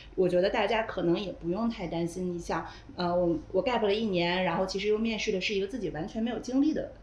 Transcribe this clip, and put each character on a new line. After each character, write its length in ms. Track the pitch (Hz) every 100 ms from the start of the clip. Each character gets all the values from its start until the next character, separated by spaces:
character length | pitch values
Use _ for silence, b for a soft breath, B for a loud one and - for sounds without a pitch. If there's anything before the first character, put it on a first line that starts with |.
| B -
我 120 | 180
觉 140 | 175
得 80 | 196
大 160 | 240 202
家 160 | 220
可 220 | 220 -
能 160 | 170 180
也 120 | 190
不 180 | - 165
用 180 | 190 233
太 160 | 226 170
担 220 | 170 170
心， 260 | 185 180
你 60 | 175
像， 260 | 165 170 165 B B -
呃， 200 | 175 175
我， 220 | 175 156 -
我 120 | 185
gap 200 | 247 233
了 100 | 208
一 120 | 214 226
年， 380 | 180 175 180
然 140 | 185 170
后 80 | 190
其 140 | 196
实 80 | 208
又 100 | 214
面 220 | 226 214
试 120 | -
的 80 | 185
是 140 | 185
一 80 | 196
个 60 | 196
自 100 | 254
己 140 | 180
完 160 | 151 202
全 160 | 226
没 80 | 226
有 80 | 220
经 200 | - 262
历 140 | 302
的， 200 | - - -